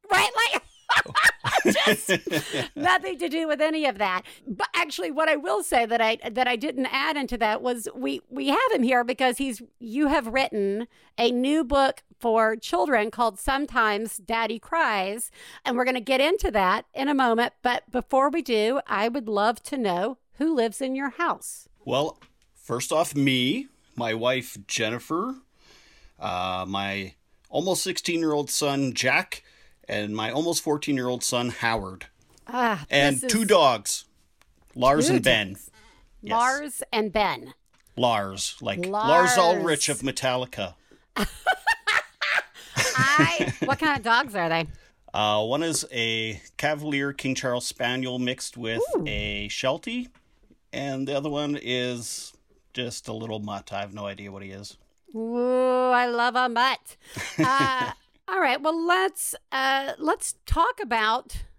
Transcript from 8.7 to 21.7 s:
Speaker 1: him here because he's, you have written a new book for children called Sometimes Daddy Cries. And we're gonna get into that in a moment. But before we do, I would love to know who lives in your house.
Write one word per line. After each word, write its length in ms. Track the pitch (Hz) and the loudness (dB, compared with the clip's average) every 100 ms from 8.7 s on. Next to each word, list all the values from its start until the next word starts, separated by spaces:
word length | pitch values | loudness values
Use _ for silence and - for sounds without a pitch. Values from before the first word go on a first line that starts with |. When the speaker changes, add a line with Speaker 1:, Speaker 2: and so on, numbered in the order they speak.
Speaker 1:
him 120 | 370 | 2
here 180 | 240 247 | 4 2
because 360 | 240 - 262 240 | 2 0 0 0
he's, 220 | 269 226 240 _ | -4 -6 -14 _
you 260 | 233 240 294 | -8 0 2
have 220 | 302 226 | 2 2
written 580 | 247 269 214 196 202 233 _ _ - | 0 0 0 0 -2 -6 _ _ 0
a 140 | 240 | 2
new 320 | 247 262 302 | 2 2 2
book 400 | 247 277 269 - _ - | 2 4 4 0 _ -4
for 340 | 240 220 220 | 0 4 2
children 560 | 220 - 233 302 240 214 | 0 -2 0 4 2 2
called 280 | 233 226 190 | 0 -2 0
Sometimes 800 | - 269 294 254 220 202 220 - | -2 0 0 2 2 2 -4 -8
Daddy 420 | 185 226 226 226 | -4 -2 -2 -6
Cries. 720 | - 330 285 208 190 220 - - - - | -4 0 2 2 -2 -4 -10 -14 -20 -8
And 120 | - 247 | -2 0
we're 80 | |
gonna 160 | 254 254 | 2 0
get 200 | 208 262 | 0 2
into 320 | 294 415 381 | 4 2 2
that 340 | 208 185 214 - | 4 4 2 -2
in 140 | 294 277 | -4 0
a 60 | |
moment. 400 | 277 254 226 240 _ | 4 4 4 0 _
But 280 | 247 240 - | -2 -2 -2
before 400 | 247 - 262 277 | -6 2 4 4
we 120 | 320 | 2
do, 380 | 262 220 214 269 - | 0 2 2 0 -2
I 220 | 202 226 | 0 0
would 200 | 254 220 | -2 -2
love 320 | 202 214 226 | 2 2 0
to 120 | - 285 | -6 -2
know 420 | 208 175 220 262 _ | 0 0 -2 -4 _
who 200 | - 311 | -4 0
lives 260 | 294 226 214 | 2 0 -2
in 140 | 262 | -4
your 160 | 262 277 | -4 -6
house. 580 | - 339 339 - - - | -2 -4 -4 -8 -16 -20